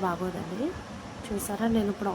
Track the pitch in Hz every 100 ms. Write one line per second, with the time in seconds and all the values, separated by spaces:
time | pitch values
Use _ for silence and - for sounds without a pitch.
0 | 185 170 185 175 165 190 294 381 - -
1 | - - - 202 - 202 226 226 202 196
2 | 202